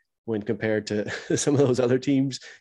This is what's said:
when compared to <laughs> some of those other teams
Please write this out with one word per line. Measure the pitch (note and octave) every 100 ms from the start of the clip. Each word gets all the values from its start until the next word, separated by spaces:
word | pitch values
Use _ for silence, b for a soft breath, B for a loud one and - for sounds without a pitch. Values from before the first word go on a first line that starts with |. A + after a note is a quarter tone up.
| b _
when | - G#2+
compared | G#2 G#2 A2 G#2+ G#2
to | G#2+ G#2+
<laughs> | - - -
some | -
of | C3+
those | C3+ A#2+
other | B2 B2+
teams | C#3+ C3+ C3+ B2+ B B